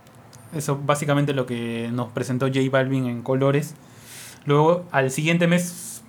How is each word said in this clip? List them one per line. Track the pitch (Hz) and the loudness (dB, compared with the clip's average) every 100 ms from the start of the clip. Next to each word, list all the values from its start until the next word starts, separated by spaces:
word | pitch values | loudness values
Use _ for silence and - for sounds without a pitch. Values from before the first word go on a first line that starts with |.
| - - - - - | -20 -20 -20 -20 -12
eso | 156 147 139 | -8 -4 -2
básicamente | 143 143 147 143 143 | 0 0 2 2 2
lo | 139 123 | 0 -2
que | 120 117 117 117 | -2 -4 -4 -4
nos | 123 117 | -4 -4
presentó | 135 120 123 135 | -4 -2 0 0
J | 131 131 | 0 2
Balvin | 135 131 135 127 | 2 2 0 -2
en | 120 | -4
Colores. | 117 131 139 143 143 - - - - - - - 143 | -2 2 2 2 -2 -10 -20 -20 -20 -18 -18 -8 0
Luego, | 143 156 175 175 | 4 4 4 0
al | 139 135 | 0 0
siguiente | 143 156 170 170 | 0 0 2 4
mes, | 175 175 - - - | 2 0 -8 -14 -14